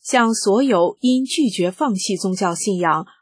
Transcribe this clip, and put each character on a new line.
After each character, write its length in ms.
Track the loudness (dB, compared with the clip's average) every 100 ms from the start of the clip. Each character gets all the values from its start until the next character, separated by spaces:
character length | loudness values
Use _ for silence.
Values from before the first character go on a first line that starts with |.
向 320 | -2 2 2
所 300 | 0 2 2
有 340 | 4 4 2 0
因 240 | 0 0
拒 240 | 0 0 0
绝 220 | 0 -2
放 240 | -2 -2
弃 240 | -2 -4 -4
宗 160 | -4
教 220 | -2 -2 -2
信 220 | -4 -2
仰 280 | 0 0 -4 _